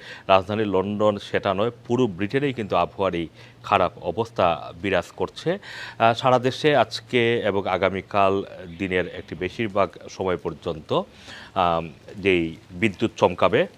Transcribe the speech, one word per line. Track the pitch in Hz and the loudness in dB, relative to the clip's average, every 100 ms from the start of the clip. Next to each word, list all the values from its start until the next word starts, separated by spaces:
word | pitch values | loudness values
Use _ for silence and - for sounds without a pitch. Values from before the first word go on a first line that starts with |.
| - - - | -8 -6 4
রাজধানী | 95 92 104 | 4 4 -2
লন্ডন | 104 95 95 104 107 101 | 0 0 0 2 2 2
সেটা | - 95 101 | -2 -2 0
নয়, | 95 113 120 - | 0 -2 -4 -2
পুরো | 120 123 | 0 0
ব্রিটেনেই | 87 101 135 143 | 0 -4 -2 -2
কিন্তু | 120 98 92 | -4 -2 0
আবহাওয়ার | 87 - 95 | 0 0 -2
এই | 85 80 - - - | -2 -6 -10 -20 -12
খারাপ | - 101 87 - | 0 2 2 -2
অবস্থা | 85 85 - - 90 76 - 82 | -6 -4 -4 0 0 0 -6 -8
বিরাজ | 98 92 - | -2 -2 -2
করছে। | - 92 - 160 196 - - - - | -6 -8 -6 -6 -6 -8 -14 -12 0
আহ, | 117 | 2
সারা | 117 131 127 | 2 4 4
দেশে | 127 - 156 139 | 2 0 2 2
আজকে | 110 - - 123 117 117 | 2 -2 -2 0 2 2
এবং | 101 98 95 | 0 0 0
আগামীকাল | 92 92 95 - 104 98 98 - - 92 85 | 2 2 0 -2 2 2 2 -2 -10 -12 -6
দিনের | 95 92 85 | -2 0 -2
একটি | 92 - | -6 -12
বেশিরভাগ | 82 92 - 113 101 95 - - | -6 -6 -4 -2 0 0 -2 -14
সময় | - 95 87 | -6 -2 -2
পর্যন্ত, | 87 78 87 78 76 135 202 - - - - | -4 -6 -6 -8 -4 -4 -4 -12 -20 -20 -6
আম, | 95 87 82 82 69 - 101 | 0 2 2 -2 -10 -18 -4
যেই | 92 90 82 78 - | 2 2 2 -6 -14
বিদ্যুৎ | 90 107 87 113 - | -2 -2 0 -4 2
চমকাবে, | 98 90 92 113 190 | 2 4 2 2 0